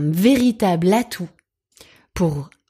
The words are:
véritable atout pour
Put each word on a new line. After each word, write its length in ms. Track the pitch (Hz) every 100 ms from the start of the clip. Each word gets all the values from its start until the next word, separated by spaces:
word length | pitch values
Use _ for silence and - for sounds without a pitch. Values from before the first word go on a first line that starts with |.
| 147
véritable 840 | 165 226 269 247 226 196 170 180
atout 360 | 220 247 - 170 _ _ _ _ _ - _ _
pour 380 | - 170 143 143 _